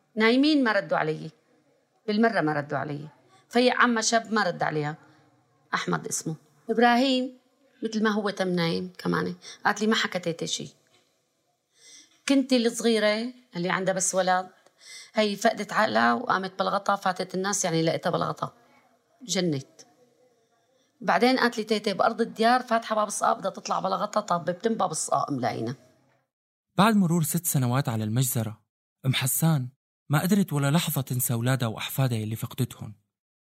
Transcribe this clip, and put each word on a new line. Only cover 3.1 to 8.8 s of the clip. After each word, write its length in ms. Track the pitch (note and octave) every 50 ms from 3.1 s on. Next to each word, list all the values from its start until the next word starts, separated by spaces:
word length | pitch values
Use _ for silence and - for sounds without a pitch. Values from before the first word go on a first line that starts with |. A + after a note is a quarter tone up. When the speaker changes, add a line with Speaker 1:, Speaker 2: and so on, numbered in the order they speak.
| - _ _ _ _ _ _ _
Speaker 1:
في 220 | - A#3+ B3+ B3
عمها 300 | A#3 - A#3 B3 A#3 A3
شاب 320 | G#3+ - A#3 A3+ - - A3
ما 100 | G#3+ G3
رد 200 | F3 D#3+ D3+ D3+
عليها، 340 | D3+ D3+ D3+ D3 D3 D#3+ - - _ _ _ _ _ _ _ _ _ _ _ _ - -
أحمد 340 | - - F3+ - D#3 - -
اسمه. 280 | - - - E3 D#3+ - _ _ _ _ _ -
إبراهيم 680 | A3+ A#3 A#3+ A#3+ A#3+ A#3+ C4+ C4+ B3+ B3+ B3+ B3+ - - _ _ _ _ _ _ _ - A3
مثل 200 | A3 A3 G#3+ G#3+
ما 60 | A3
هو 200 | G3+ G#3+ G3 G3+
تم 200 | F#3+ - F#3+ F#3
نايم 440 | F3+ F3 E3+ E3 F3+ F#3